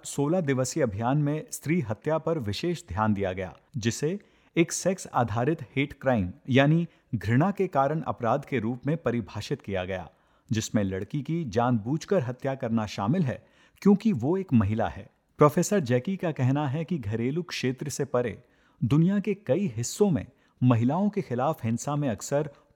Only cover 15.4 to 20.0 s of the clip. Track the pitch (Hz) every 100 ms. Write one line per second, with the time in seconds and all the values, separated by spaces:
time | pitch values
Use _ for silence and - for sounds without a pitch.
15.4 | 151 160 165 208 120 123 190 190 175 147
16.4 | 127 143 147 147 156 170 101 113 120 156
17.4 | 170 - 127 131 147 - 139 123 123 95
18.4 | _ _ _ - 120 147 170 202 214 196
19.4 | - 151 196 110 120 -